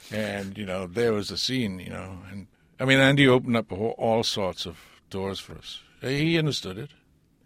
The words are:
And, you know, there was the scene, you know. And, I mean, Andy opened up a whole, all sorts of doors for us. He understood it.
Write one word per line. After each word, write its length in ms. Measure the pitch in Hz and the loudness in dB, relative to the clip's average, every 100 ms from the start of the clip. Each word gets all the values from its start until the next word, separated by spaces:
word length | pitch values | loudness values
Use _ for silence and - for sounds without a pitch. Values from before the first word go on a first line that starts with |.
| - | -10
And, 460 | 107 107 101 98 98 | -6 -4 -6 -8 -8
you 80 | 101 | -6
know, 220 | 92 92 | -6 -4
there 260 | 90 120 | 0 2
was 160 | 107 95 | 2 -2
the 80 | 92 | -4
scene, 420 | - 131 110 92 | -2 -2 -2 -4
you 120 | 90 | -8
know. 300 | 92 92 92 95 | -10 -10 -12 -14
And, 160 | 98 95 _ _ - | -14 -16 _ _ -4
I 60 | 131 | 4
mean, 140 | 135 | 6
Andy 280 | 135 139 139 | 6 8 8
opened 260 | 127 - 117 | 6 4 -2
up 160 | 110 | -2
a 60 | 92 | -4
whole, 180 | 113 - | -4 -2
all 240 | 117 113 | 0 2
sorts 420 | 110 - 95 87 - | 0 -2 -4 -4 -10
of 140 | 82 - _ _ | -12 -18 _ _
doors 300 | 95 95 95 | -6 -6 -6
for 160 | - 82 | -10 -16
us. 240 | - - - _ | -16 -18 -18 _
He 380 | 120 143 156 165 | -4 -2 0 2
understood 400 | 156 127 95 92 | 0 -2 -6 -10
it. 140 | 143 _ _ _ _ _ | -12 _ _ _ _ _